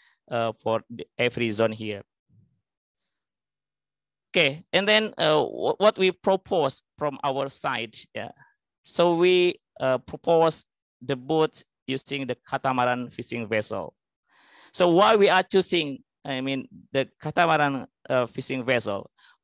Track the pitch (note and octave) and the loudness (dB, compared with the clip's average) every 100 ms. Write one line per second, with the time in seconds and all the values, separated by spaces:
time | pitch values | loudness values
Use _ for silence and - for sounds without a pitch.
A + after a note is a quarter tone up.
0 | _ _ - A#2 A2+ A2 A2 A2 - A#2 | _ _ -8 -4 -4 -4 -4 -4 -4 -16
1 | - - B2 A#2+ A#2 G#2 A2+ A2 A2 G2+ | -12 -4 -2 0 0 2 0 0 -10 -10
2 | - _ _ _ _ _ _ _ _ _ | -14 _ _ _ _ _ _ _ _ _
3 | _ _ _ _ _ _ _ _ _ _ | _ _ _ _ _ _ _ _ _ _
4 | _ _ _ F3+ D3 D3 - E3+ G3+ G#3+ | _ _ _ 2 2 0 -2 0 2 2
5 | G#3+ - D#3+ D#3 B2 - A2 - G#3 F#3+ | 0 -2 2 2 0 -2 -4 2 2 2
6 | F#3 F3 - F#3+ - F#3+ C#3 - - - | 0 0 0 -2 0 0 0 -2 -12 -8
7 | D3+ C3+ C#3+ C3+ C#3 - D3 B2 A2+ - | -8 -4 -4 -4 -6 -6 -6 -6 -8 -12
8 | - - G#2+ - _ _ _ _ - - | -12 -12 -12 -14 _ _ _ _ -6 0
9 | F3 E3+ F3+ F3+ F3 - _ - C3+ B2+ | 2 4 4 4 2 -2 _ -6 -2 -2
10 | - - - E3 D#3+ - - _ _ _ | -4 -8 2 4 4 0 -8 _ _ _
11 | B2+ C3 C3 D#3+ D#3 - - _ - C3 | -8 -6 -2 0 0 -2 -20 _ -8 -8
12 | - C#3 C3 B2 - C3+ C3+ B2+ B2 B2 | -6 -8 -6 -10 -8 -6 -2 0 0 0
13 | A#2+ - - A#2+ G#2+ A2 G#2 G2+ E2 - | -6 -12 -10 -8 -4 -4 -2 -6 -10 -14
14 | _ _ _ _ - - - - F3 E3+ | _ _ _ _ -20 -20 -8 0 4 6
15 | G#3+ A3 G3 F#3 F#3 F#3+ - F3 D3+ C3+ | 6 6 6 4 2 2 2 0 -2 -8
16 | _ _ D3 C3 C3 C3+ - - - C3+ | _ _ -8 -6 -4 -6 -8 -16 -6 -4
17 | C3 _ D3+ E3 E3+ D#3 C#3+ C3+ - _ | -4 _ -4 2 2 4 2 -2 -8 _
18 | - B2+ A#2+ - - C3 A#2+ B2 A2+ G2 | -4 -2 -2 -4 -6 -4 -2 0 0 -6
19 | - _ - _ | -8 _ -20 _